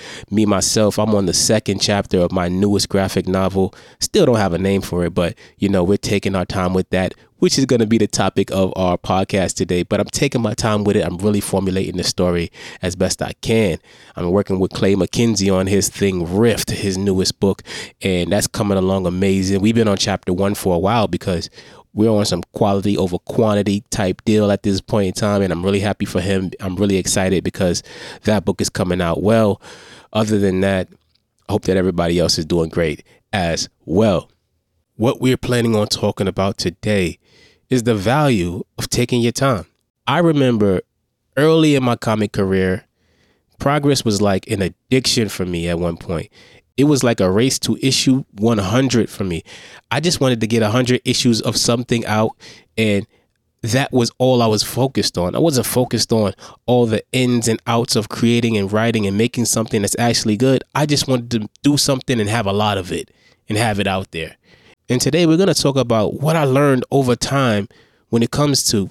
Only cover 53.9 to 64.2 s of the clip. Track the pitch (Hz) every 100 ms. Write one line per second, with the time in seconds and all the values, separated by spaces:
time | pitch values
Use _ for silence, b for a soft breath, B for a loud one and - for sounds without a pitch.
53.9 | 131 120 - 127 123 113 104 - - 135
54.9 | - - - 90 - 165 131 104 123 123
55.9 | 117 - 113 101 - B B - 123 120
56.9 | 107 - 127 127 120 113 110 - 117 120
57.9 | 113 104 - 117 120 117 110 98 107 117
58.9 | 110 101 98 117 - 113 117 113 113 101
59.9 | - 117 110 117 107 127 131 - 131 147
60.9 | 143 - 127 120 120 104 - 143 147 -
61.9 | 131 - 123 104 117 101 101 107 98 90
62.9 | 85 - b b b _ 107 117 101 98
63.9 | 95 92 82